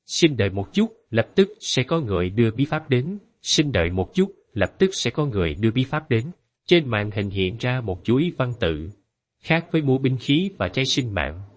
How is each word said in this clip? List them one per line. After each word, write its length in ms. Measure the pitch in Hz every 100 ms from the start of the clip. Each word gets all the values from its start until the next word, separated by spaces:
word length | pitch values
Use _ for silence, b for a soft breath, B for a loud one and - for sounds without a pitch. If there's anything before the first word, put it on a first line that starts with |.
| -
"Xin 300 | - 165 127
đợi 140 | 98
một 220 | 98 98
chút, 200 | - 220 - _
lập 160 | 113 113
tức 140 | - 196 -
sẽ 220 | - -
có 180 | 123 165
người 300 | 120 92 90
đưa 200 | 101 113
bí 140 | 113
pháp 260 | 143 156 156
đến. 280 | 123 147 202 - _
Xin 300 | - - 147
đợi 180 | 107 85
một 240 | 90 90
chút, 180 | - 196 - _
lập 200 | 101 92 -
tức 120 | 190
sẽ 180 | - 123
có 160 | - 147
người 280 | 104 85
đưa 160 | 76 110
bí 140 | 117
pháp 260 | 127 151 -
đến." 140 | 113 135 - _ _ -
Trên 220 | 175 135
màn 220 | 110 104
hình 200 | 104 101
hiện 260 | 98 92 110
ra 200 | 123 127
một 200 | 113 87
chuỗi 280 | - 123 175 -
văn 160 | 127 110
tự. 300 | 87 76 82 104 _ _ _ _
Khác 240 | - 165 165
với 100 | 160
mua 160 | 143 131
binh 180 | 135 127
khí 340 | - 143 190 190
và 100 | 92
trái 160 | 127
sinh 300 | 131 - 123
mạng 260 | 95 69 82 101